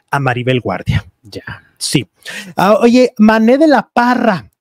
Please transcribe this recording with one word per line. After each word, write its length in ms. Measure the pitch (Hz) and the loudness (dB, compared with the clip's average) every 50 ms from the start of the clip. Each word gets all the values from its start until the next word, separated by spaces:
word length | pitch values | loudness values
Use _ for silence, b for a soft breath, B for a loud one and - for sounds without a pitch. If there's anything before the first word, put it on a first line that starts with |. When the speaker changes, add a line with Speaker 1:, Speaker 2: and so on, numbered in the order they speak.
| b - | b -6
Speaker 1:
a 100 | 147 143 | -6 -4
Maribel 400 | 135 131 120 123 120 127 131 123 | -2 -2 -4 -4 -2 -2 -2 -2
Guardia. 440 | - 104 92 92 - - - 101 - - _ _ _ | -2 -4 -8 -6 -6 -4 -4 -4 -4 -8 _ _ _
Speaker 2:
Ya. 400 | 104 - 92 - - - - _ _ _ | -20 -18 -18 -16 -16 -18 -18 _ _ _
Speaker 1:
Sí. 300 | - - - - 143 110 _ _ B B B B B 202 185 156 | -12 -10 -10 -8 -10 -12 _ _ B B B B B -18 -12 -6
Ah, 220 | - 170 196 220 - | -2 0 0 2 2
oye, 320 | 226 240 233 254 254 - _ | 2 4 4 4 2 2 _
Mané 400 | - 214 220 220 220 220 226 254 | 2 2 2 4 2 2 2 2
de 100 | 277 320 | 4 4
la 220 | 311 277 220 - _ - | 4 2 2 0 _ -4
Parra. 560 | - 143 240 254 254 - - 190 143 110 - _ _ | -2 0 0 0 0 0 -2 -2 -4 -8 -16 _ _